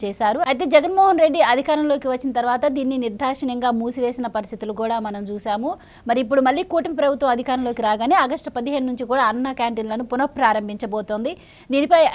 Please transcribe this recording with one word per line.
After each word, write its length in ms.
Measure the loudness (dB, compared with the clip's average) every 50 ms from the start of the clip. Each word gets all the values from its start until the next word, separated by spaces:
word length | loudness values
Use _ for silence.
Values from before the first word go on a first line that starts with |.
| -6
చేశారు. 360 | -6 -4 0 0 0 2 2 0
అయితే 180 | 0 0 0 0
జగన్మోహన్ 540 | 4 4 4 4 4 4 4 6 6 6 4
రెడ్డి 220 | 4 4 4 4
అధికారంలోకి 680 | 4 4 4 2 2 0 0 0 2 0 0 0 0 -4
వచ్చిన 240 | -4 -2 -4 -4
తర్వాత 280 | -2 -2 0 0 0 0 0 -2
దీన్ని 300 | 0 0 -2 -2 -2 -2
నిర్దాక్షిణ్యంగా 720 | -2 -4 -4 -4 -4 -4 -4 -4 -4 -6 -4 -2 0 0
మూసివేసిన 560 | 0 0 -2 -4 -4 -2 -2 -2 -2 -4 -6
పరిస్థితులు 460 | -4 -4 -6 -6 -6 -10 -10 -8 -8
కూడా 260 | -6 -4 -4 -2 -2 -4
మనం 260 | -4 -6 -8 -8 -8
చూసాము. 500 | -8 -10 -8 -4 -4 -4 -2 -2 -6 -6 -8 -12 -20 -20 -14 -4 -2
మరి 120 | 0 0
ఇప్పుడు 200 | 0 2 2 4
మళ్ళీ 220 | 4 4 2 0
కూటమి 340 | -2 0 -2 -2 -2 -2 -2
ప్రభుత్వం 340 | 0 0 0 2 2 0 0
అధికారంలోకి 520 | 0 0 -2 -2 -2 -2 -2 -4 -4 -2
రాగానే 320 | 0 0 0 0 2 4 4
ఆగస్టు 360 | 4 4 2 -2 -6 -8 -8
పదిహేను 360 | -8 -6 -4 -2 -2 -2 -2
నుంచి 180 | -4 -4 -6 -4
కూడా 200 | -2 0 2 2
అన్నా 280 | 2 2 0 -4 -4
క్యాంటీన్లను 520 | -2 -2 -4 -2 -2 -4 -6 -4 -6 -6 -4
పునఃప్రారంభించబోతోంది. 1300 | -4 -2 -2 -2 -2 0 0 2 2 2 2 -2 -6 -8 -8 -8 -6 -6 -6 -4 -4 -6 -4 -4 -6 -8 -8 -16 -20 -20 -20 -8 -2
దీనిపై 340 | 0 0 4 4 6 6 6 4 4